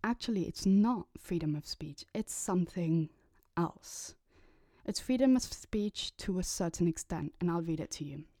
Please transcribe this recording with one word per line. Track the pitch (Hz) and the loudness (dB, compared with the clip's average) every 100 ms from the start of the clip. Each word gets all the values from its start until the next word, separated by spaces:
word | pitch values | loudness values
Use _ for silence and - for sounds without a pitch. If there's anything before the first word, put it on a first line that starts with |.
actually, | 214 240 - 208 | -2 -2 -2 -2
it's | 165 - 190 | -2 0 6
not | 196 220 240 - - | 8 6 2 -4 -14
freedom | - 175 156 151 | -4 -2 0 -2
of | - | -4
speech. | - 151 143 - | -10 -10 -12 -8
It's | 208 214 | -6 -4
something | - - 185 170 - 165 165 156 _ _ _ _ - | -4 0 2 0 0 2 2 2 _ _ _ _ -2
else." | 170 - - - - - _ _ _ _ _ _ | -2 -4 -14 -14 -14 -16 _ _ _ _ _ _
It's | - - | -8 -6
freedom | - 254 262 | -2 4 6
of | 254 | 4
speech | - - - 214 208 - - - | 2 -12 -6 -2 -2 -4 -10 -6
to | - 185 | -4 -2
a | |
certain | 185 - 175 - 170 | -2 -2 -4 2 0
extent, | 160 - 165 - - | 0 -6 -6 -6 -2
and | 175 | 0
I'll | 170 | 0
read | 165 160 | -2 -4
it | - | -4
to | - | -8
you. | 147 139 156 _ | -10 -10 -16 _